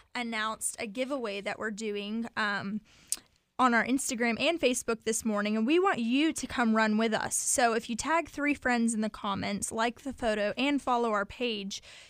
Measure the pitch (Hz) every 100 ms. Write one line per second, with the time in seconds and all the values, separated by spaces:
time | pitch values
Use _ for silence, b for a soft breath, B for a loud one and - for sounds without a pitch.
0 | B 247 233 226 220 220 - - 233 214
1 | 254 277 220 202 202 - 214 208 220 202
2 | 202 226 226 - 208 202 196 214 B B
3 | B B B B _ - 254 233 214 269
4 | - 233 240 220 294 - 254 254 - 226
5 | 220 226 226 202 208 220 220 339 381 240
6 | 233 262 320 - 262 - 226 220 220 214
7 | 226 214 - - - - 233 226 - 226
8 | 269 330 311 - 285 277 254 240 233 220
9 | 208 - 208 196 202 202 - 220 233 233
10 | 277 240 233 214 208 - 277 285 - 240
11 | 233 208 202 - 240 208 196 - B B